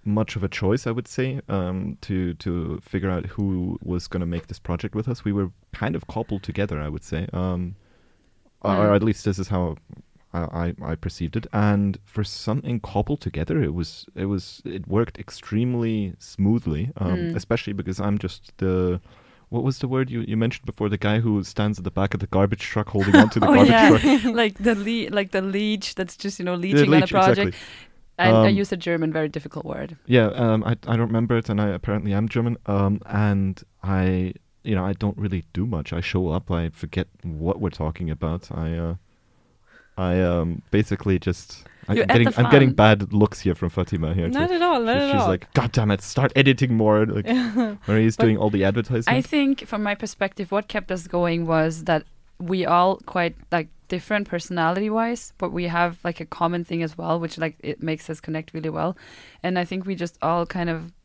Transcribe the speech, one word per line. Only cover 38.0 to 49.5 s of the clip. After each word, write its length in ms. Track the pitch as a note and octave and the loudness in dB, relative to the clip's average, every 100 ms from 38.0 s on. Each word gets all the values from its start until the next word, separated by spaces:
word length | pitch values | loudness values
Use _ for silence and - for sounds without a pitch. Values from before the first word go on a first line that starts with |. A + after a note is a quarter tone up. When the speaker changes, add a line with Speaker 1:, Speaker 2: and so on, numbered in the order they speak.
| E2+ | -6
Speaker 1:
about. 400 | D2+ D#2+ F2 - | -4 -4 -4 -8
I, 260 | - D#2+ E2 | -6 -4 -4
uh, 180 | E2+ F2 _ _ _ _ _ _ _ - _ - | -4 -6 _ _ _ _ _ _ _ -20 _ -4
I, 240 | F#2 F2+ | 0 2
um, 400 | F2+ F2 E2+ E2 - | 2 0 -2 -6 0
basically 480 | G2+ - G2+ G2+ F2+ | 0 0 -2 0 0
just, 480 | - F2 - - - _ - | 0 -6 -10 -20 -20 _ -2
I, 60 | |
Speaker 2:
You're 100 | G#3+ | 0
Speaker 1:
I'm 60 | - | 4
Speaker 2:
at 20 | |
Speaker 1:
getting, 160 | A#2+ A#2 | 4 4
Speaker 2:
the 80 | - | 4
Speaker 1:
I'm 120 | A#2+ | 6
getting 180 | C#3 C3 | 8 8
Speaker 2:
fun. 60 | |
Speaker 1:
bad 380 | A#2+ G#2+ G#2 G2 | 6 6 6 2
looks 260 | G2+ G#2+ - | 4 2 2
here 160 | F#2+ | -2
from 140 | E2+ F2 | 0 -2
Fatima 420 | - F2+ F2+ D#2+ | -2 -2 -2 0
here. 140 | F#2 E2+ | 0 0
Speaker 3:
Not 220 | C4 F4 | 0 0
Speaker 1:
too. 60 | |
Speaker 3:
at 60 | F4 | 2
all, 180 | F4 C#4+ | 2 2
not 140 | A3+ C4 | 2 2
Speaker 1:
She, 60 | |
Speaker 3:
at 60 | C#4+ | 2
Speaker 1:
she's 100 | C#4 | 2
Speaker 3:
all. 60 | G3 | 2
Speaker 1:
like, 240 | F#2 - | 0 0
"God 180 | - A#2+ | -2 0
damn 180 | - G#2+ | 0 2
it, 100 | G2 | 0
start 300 | - - C#3 | -2 0 2
editing 400 | C3+ C3+ B2+ C3 | 2 2 2 2
more." 300 | A2+ G#2+ G#2+ A2 | 4 4 4 4
Like, 180 | G2+ | 0
Speaker 3:
<laughs> 600 | D3+ B3+ A#3+ G#3+ A3+ G#3 - | 0 0 0 -2 -2 -4 0
Speaker 1:
Marie's 280 | A2 A2+ | 2 2
Speaker 3:
But 80 | - | 4
Speaker 1:
doing 120 | A#2 G#2+ | 2 4
all 120 | G#2+ | 2
the 120 | G2+ | 2
advertising. 480 | F#2+ A2 G#2+ B2 - | 2 0 -2 -2 0
Speaker 2:
I 80 | B3+ | 0
think, 440 | B3+ D4+ C#4 | 0 0 0